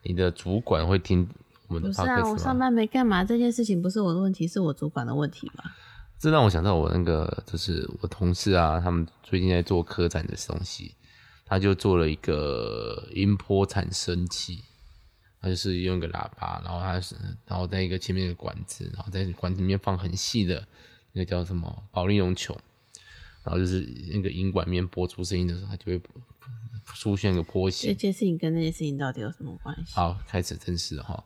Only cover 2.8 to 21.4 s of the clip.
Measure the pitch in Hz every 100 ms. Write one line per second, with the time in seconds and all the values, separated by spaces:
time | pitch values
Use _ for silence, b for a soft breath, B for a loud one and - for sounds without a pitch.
2.8 | 220 262 240 190 190 233 240 233 226 180
3.8 | 185 202 190 170 196 185 170 202 170 139
4.8 | 147 131 117 131 147 - - - B B
5.8 | B B B - 151 156 113 85 92 87
6.8 | 80 85 85 78 80 - - 85 - 82
7.8 | - - - - 90 87 104 92 80 80
8.8 | 87 87 82 _ - 95 92 87 87 92
9.8 | 85 - 87 80 82 - - 82 92 -
10.8 | 90 - b b b b - 95 98 95
11.8 | 104 90 80 78 - 76 73 64 55 55
12.8 | 57 55 - - 101 101 - 98 98 98
13.8 | 82 90 - 87 90 - - 87 - b
14.8 | b b b b b _ 95 90 98 90
15.8 | 90 92 82 85 - - - 85 85 87
16.8 | 92 90 90 - 95 87 _ 92 90 95
17.8 | 92 92 - 92 92 87 - - - -
18.8 | 87 - - 92 95 87 90 92 92 98
19.8 | 95 92 92 92 - 117 92 87 - b
20.8 | b b b 95 87 90